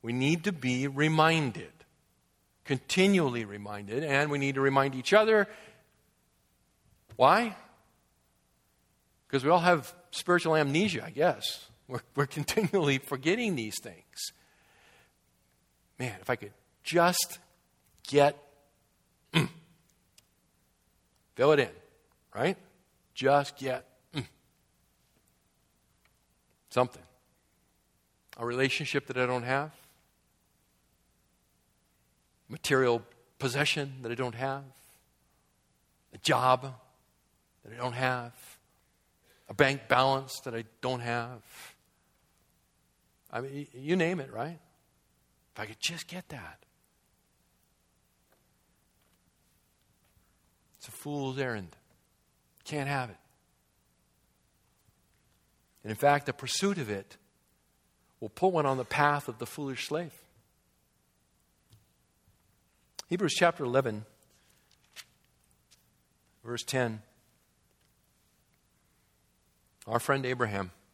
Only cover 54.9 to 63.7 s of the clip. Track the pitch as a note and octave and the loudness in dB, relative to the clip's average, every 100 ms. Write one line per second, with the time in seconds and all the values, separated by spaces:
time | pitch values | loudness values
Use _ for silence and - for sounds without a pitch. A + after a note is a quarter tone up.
54.9 | _ _ _ _ _ _ _ _ _ G#2 | _ _ _ _ _ _ _ _ _ -10
55.9 | G#2+ C#3+ C#3+ C#3+ - B2+ - G3 G3 B2 | 0 2 2 0 -8 -6 -2 -2 -2 -4
56.9 | G3+ G3 - _ _ _ _ _ _ _ | -6 -8 -20 _ _ _ _ _ _ _
57.9 | _ _ _ A2 - F#3+ E3+ C#3+ C3 B2 | _ _ _ -14 0 0 2 2 0 -2
58.9 | - D3 D3 - A2+ A#2 - C#3+ B2+ - | 2 2 2 -4 -10 -10 -8 -8 -8 -6
59.9 | D3+ E3+ - _ _ _ _ _ _ _ | -6 -6 -14 _ _ _ _ _ _ _
60.9 | _ _ _ _ _ _ _ _ - _ | _ _ _ _ _ _ _ _ -20 _
61.9 | _ _ _ _ _ _ _ _ _ _ | _ _ _ _ _ _ _ _ _ _
62.9 | _ - F3+ F#3 - F3 E3 C3+ | _ -6 -2 0 2 2 2 0